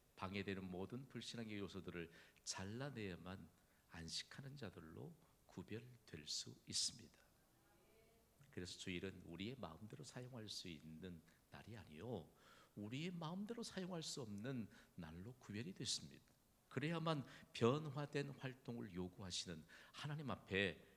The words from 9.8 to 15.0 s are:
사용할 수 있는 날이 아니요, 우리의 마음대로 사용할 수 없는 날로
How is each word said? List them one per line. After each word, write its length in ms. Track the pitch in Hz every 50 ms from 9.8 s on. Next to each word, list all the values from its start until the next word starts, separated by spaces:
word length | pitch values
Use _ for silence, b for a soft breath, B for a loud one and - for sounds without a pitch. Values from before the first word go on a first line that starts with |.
| - 107 - 135 143
사용할 460 | - - 127 123 123 131 117 110 101
수 180 | - - -
있는 540 | 92 85 73 78 78 80 80 85 92 90 80 78 B B B - -
날이 260 | - 73 - - 113
아니요, 500 | 113 - - 76 76 92 120 123 92 73 - B B B B B B B B -
우리의 360 | 107 104 107 120 139 160 185
마음대로 520 | 185 170 170 156 175 190 208 208 233 233 226
사용할 380 | - - 190 185 175 190 165
수 200 | 151 - - 147
없는 460 | 131 107 104 101 104 131 139 123 107 95 B B B B -
날로 380 | -